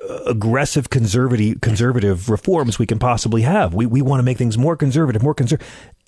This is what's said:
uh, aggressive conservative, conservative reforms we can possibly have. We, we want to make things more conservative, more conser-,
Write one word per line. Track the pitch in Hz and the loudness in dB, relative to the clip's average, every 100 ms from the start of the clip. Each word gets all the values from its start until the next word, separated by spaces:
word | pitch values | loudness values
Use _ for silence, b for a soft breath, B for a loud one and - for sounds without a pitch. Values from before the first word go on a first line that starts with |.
| - | -12
uh, | - - | -8 -4
aggressive | 113 110 127 147 151 127 | -2 0 0 0 -2 0
conservative, | 131 113 120 127 120 107 - | 0 0 2 2 2 0 0
conservative | 117 107 120 123 101 90 98 | 0 0 0 2 0 0 -2
reforms | 107 - 175 123 - | -2 0 0 0 0
we | 113 | -2
can | 110 | 0
possibly | 127 120 113 113 | 0 0 0 0
have. | 117 208 110 | 2 2 0
We, | 87 120 | 0 0
we | 127 | 0
want | 131 135 | 2 2
to | |
make | 123 127 | 0 0
things | 120 110 | 0 0
more | 147 165 | 0 0
conservative, | 139 131 151 110 | 0 2 0 2
more | 135 | 0
conser-, | 147 117 160 B B B B | 0 0 -2 B B B B